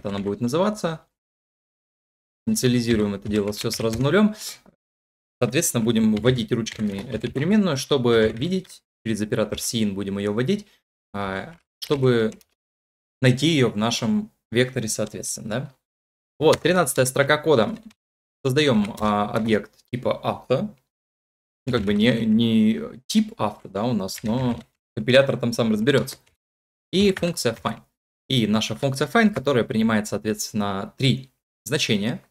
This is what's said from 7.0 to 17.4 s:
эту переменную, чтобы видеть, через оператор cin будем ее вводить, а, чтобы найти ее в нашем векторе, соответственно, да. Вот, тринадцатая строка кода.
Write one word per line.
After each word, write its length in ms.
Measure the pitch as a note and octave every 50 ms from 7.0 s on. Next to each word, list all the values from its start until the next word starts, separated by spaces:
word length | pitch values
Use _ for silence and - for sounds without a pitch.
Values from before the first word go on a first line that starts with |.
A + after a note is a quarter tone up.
| A#2 C3
эту 200 | A#2 A2 - -
переменную, 440 | - B2+ D3 F3+ G#3+ G#3+ G3 F3 C#3
чтобы 560 | C3 - - D3+ C3+ A#2+ A#2+ A#2 A2+ A2 A2 A2
видеть, 500 | A2+ C#3 F3 F#3+ F#3 - - - - _ _ _ _ -
через 160 | A2+ A2 G2
оператор 360 | G#2+ G#2 - G#2+ G#2 G#2 G2+
cin 360 | F#2+ - - - A2+ A2 G2+ F#2+
будем 260 | G2 G2+ G2 G2 G2+
ее 140 | G2+ G#2 G#2
вводить, 340 | A#2 C3 D#3 G3+ G3+ - _ _ _ _ _ _ _ _ _ -
а, 420 | G2+ G2+ F#2+ F#2+ F#2+ - - E2+ - _ _ _ -
чтобы 520 | - - D3+ C#3 C3 B2+ A#2+ A2+ A2 A2 - - _ _ _ _ _ _ _ _ _ _ _ _ _ _ _ -
найти 260 | C3 B2+ B2+ C3 C#3+
ее 220 | E3+ E3 C#3 A#2+ G#2+
в 60 | G2
нашем 540 | G#2 A2 A#2 A#2 - B2 A2 G#2+ G#2 G#2+ - _ _ _ -
векторе, 360 | A2 A#2+ B2+ B2+ - B2 A2
соответственно, 640 | G#2+ - - G#2+ - - F#2+ - - - - - -
да. 260 | G#2 B2+ C3+ - - _ _ _ _ _ _ _ _ _ _ _ _ -
Вот, 220 | D3 D#3 B2 -
тринадцатая 440 | - D#3 F3+ F#3 E3+ - - C#3 B2+
строка 320 | B2+ - C#3 C#3 C3+ D3+
кода. 400 | C#3+